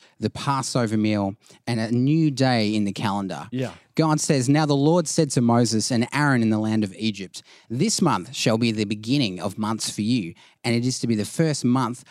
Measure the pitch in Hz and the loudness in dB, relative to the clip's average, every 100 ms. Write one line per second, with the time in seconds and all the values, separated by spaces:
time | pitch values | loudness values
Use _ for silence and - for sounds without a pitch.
0 | _ - 113 - - 135 127 131 117 110 | _ -6 -6 -4 -4 -2 -2 -2 0 0
1 | 107 107 98 95 _ - - 117 113 120 | 0 0 -2 -6 _ -14 -6 -4 -2 0
2 | 131 156 156 127 131 123 107 107 101 92 | 2 2 2 2 2 2 2 0 -2 -2
3 | 110 98 98 76 90 123 123 85 _ - | -2 -2 -4 -8 -10 -8 -8 -10 _ 0
4 | 156 151 - 147 123 147 151 143 143 175 | 2 2 2 2 4 2 2 2 4 2
5 | 160 - 151 139 117 117 120 110 101 120 | 2 0 0 2 4 4 4 0 0 0
6 | 117 139 147 127 110 107 110 110 101 92 | 0 0 2 2 2 0 0 0 -2 -2
7 | 110 98 92 - - - - 120 208 - | -4 -4 -8 -14 -20 -20 -8 -2 -2 2
8 | 170 107 90 127 135 113 120 107 104 107 | 2 0 -2 -4 0 2 2 0 -2 -4
9 | 107 143 117 90 95 92 107 110 - - | -2 0 0 -2 -6 -4 -4 -4 -6 -4
10 | 104 123 85 - - _ 120 117 123 127 | -2 -2 -2 -10 -20 _ -2 0 0 -2
11 | 120 110 101 - 160 143 120 127 120 120 | -2 -2 -2 -2 0 0 0 0 0 -6
12 | - | -14